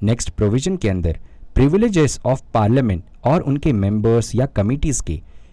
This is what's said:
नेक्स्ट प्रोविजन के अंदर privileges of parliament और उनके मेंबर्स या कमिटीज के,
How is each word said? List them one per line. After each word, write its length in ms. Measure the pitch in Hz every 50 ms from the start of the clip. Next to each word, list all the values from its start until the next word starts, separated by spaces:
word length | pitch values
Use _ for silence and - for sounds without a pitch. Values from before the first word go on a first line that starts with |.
नेक्स्ट 280 | 101 107 120 - - -
प्रोविजन 460 | - - 107 101 107 127 143 185 190
के 120 | 175 - 104
अंदर 300 | 95 92 82 82 80 - - - - - - - - -
privileges 600 | 135 143 165 208 233 240 196 165 151 123 - - -
of 120 | 120 131 - - - -
parliament 440 | 117 104 104 120 139 127 107 92 85 - - - - -
और 160 | 123 151 -
उनके 320 | - 143 135 143 - 151
मेंबर्स 600 | 127 101 98 101 107 107 107 113 117 117 110 - -
या 120 | 117 127
कमिटीज 540 | - - 107 98 107 139 - - 156 127 -
के, 200 | - - 78 76 - - - - - -